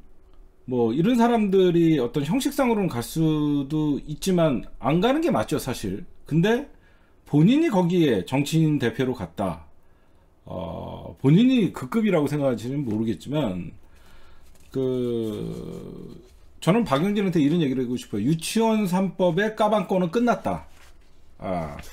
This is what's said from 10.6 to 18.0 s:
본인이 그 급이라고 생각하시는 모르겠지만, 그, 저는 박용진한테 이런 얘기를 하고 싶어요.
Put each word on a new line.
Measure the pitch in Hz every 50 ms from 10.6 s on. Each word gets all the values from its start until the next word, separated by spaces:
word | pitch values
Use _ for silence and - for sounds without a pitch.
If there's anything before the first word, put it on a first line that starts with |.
| 87 85 85 85 87 87 87 87 90 92 85 -
본인이 | - 135 151 196 240 254 262 240 190 143 -
그 | - 131 127
급이라고 | - 226 220 208 180 156 147
생각하시는 | 143 147 151 139 135 120 104 107 123 139 147 143
모르겠지만, | 113 104 107 113 113 101 - - - 139 156 139 104 180 90 - - - - - - - - - - - - - - - - - - - - - -
그, | - 135 131 127 127 127 123 120 120 117 113 110 104 104 110 113 110 - - 87 - 50 50 - - - - - - - - - - - - - - -
저는 | - 165 185 240 220
박용진한테 | - 135 139 170 202 202 214 196 190 170 175
이런 | 139 143 170 180
얘기를 | 160 127 127 131 127
하고 | 120 127
싶어요. | 120